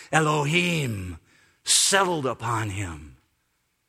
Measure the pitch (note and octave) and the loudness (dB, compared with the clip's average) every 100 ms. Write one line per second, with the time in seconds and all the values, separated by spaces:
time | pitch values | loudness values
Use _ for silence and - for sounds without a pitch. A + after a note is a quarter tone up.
0 | - D#3 D3+ D3+ C#3+ F3 F3 E3 C3 G2+ | -2 2 2 2 2 0 2 0 -2 -4
1 | F#2 E2 - _ _ _ - - - G3 | -8 -12 -18 _ _ _ 0 2 4 4
2 | F#3 E3 C3 A2+ A2+ A2+ A2 G2 F#2+ D#2 | 2 0 -2 -4 -4 -4 -4 -4 -6 -8
3 | D2 C2 _ _ _ _ _ _ | -16 -20 _ _ _ _ _ _